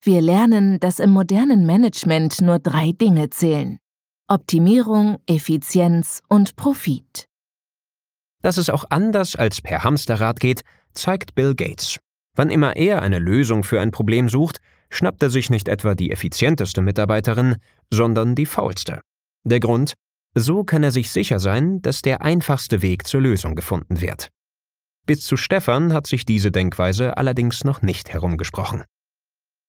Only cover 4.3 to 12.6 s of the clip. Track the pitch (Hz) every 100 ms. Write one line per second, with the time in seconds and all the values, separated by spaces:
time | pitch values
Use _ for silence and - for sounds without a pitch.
4.3 | 202 - 165 175 247 220 214 208 202 -
5.3 | 160 - 156 - 185 170 170 - - -
6.3 | 208 196 - 285 277 - 131 _ - -
7.3 | _ _ _ _ _ _ _ _ _ _
8.3 | _ 180 175 170 143 - 151 220 208 180
9.3 | - 113 - - 78 117 147 - 110 110
10.3 | 117 123 131 - _ _ - - 185 -
11.3 | - 139 131 151 - - - _ _ _
12.3 | - 151 160